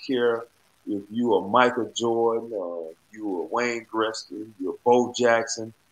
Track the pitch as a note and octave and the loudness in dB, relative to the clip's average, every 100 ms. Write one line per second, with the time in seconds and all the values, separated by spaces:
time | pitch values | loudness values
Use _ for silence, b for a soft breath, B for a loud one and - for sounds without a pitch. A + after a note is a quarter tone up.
0 | - B2+ A#2+ A#2 A#2 _ _ _ - G2+ | -4 0 0 0 -6 _ _ _ -8 -8
1 | G2+ A2 A#2+ G2 F#2 A#2 B2 B2 G#2+ - | -6 -2 2 2 2 4 4 4 -4 -2
2 | A#2 A#2 A#2 A2+ A#2 A2 F2 E2+ D#2+ E2 | -2 2 2 0 -4 -6 -6 -8 -12 -14
3 | _ G#2+ G#2+ F2+ D#2+ A#2 A#2+ A#2 A2 A2+ | _ -10 -6 -4 -4 -2 -2 -4 -6 -2
4 | A2 A2 - G2+ A2 A2 F#2 - B2 B2 | -2 -4 -12 -14 -14 -8 -8 -2 4 4
5 | A#2+ A#2+ A#2+ A#2 A2+ - A2 - _ | 4 2 4 4 2 -6 -10 -14 _